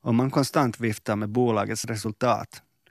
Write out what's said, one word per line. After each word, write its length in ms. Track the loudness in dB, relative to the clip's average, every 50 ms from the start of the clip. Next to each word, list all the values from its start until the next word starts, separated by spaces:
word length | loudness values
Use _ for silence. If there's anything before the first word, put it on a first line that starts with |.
om 140 | -2 0 2
man 160 | 2 2 2
konstant 480 | 2 0 0 2 2 2 2 2 0 -2
viftar 360 | -2 -2 -2 -2 -2 -2 -2
med 140 | -2 -2 -2
bolagets 560 | 0 2 2 4 2 2 0 0 -4 -6 -6
resultat 760 | -6 -6 -6 -4 -6 -4 0 0 2 2 0 -2 -8 -16 -20 -20 _ _ _ _ _